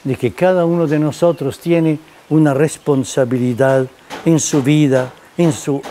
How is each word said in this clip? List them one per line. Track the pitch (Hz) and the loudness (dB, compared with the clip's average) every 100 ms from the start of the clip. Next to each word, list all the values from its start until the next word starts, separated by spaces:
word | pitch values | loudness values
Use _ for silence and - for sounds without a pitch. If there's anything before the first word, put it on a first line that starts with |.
de | 139 127 | -8 -4
que | 123 | -4
cada | - 180 185 170 | 0 0 2 0
uno | 170 160 | 0 0
de | 151 | 0
nosotros | 151 139 170 165 139 - | -2 0 0 0 -6 -6
tiene | 170 170 160 151 - - - | -2 0 0 -2 -8 -20 -2
una | 156 151 | 2 2
responsabilidad | 135 151 - - 135 123 - 123 127 123 120 135 135 131 - - - 165 | 2 0 -2 -2 -2 -2 -2 0 0 -2 0 2 2 -2 -8 -18 -6 0
en | 160 | 0
su | 143 151 | 0 0
vida, | 131 151 147 131 127 - - - | 2 2 2 2 -2 -10 -10 -2
en | 170 | 0
su | - - 139 - | 0 -4 -6 -6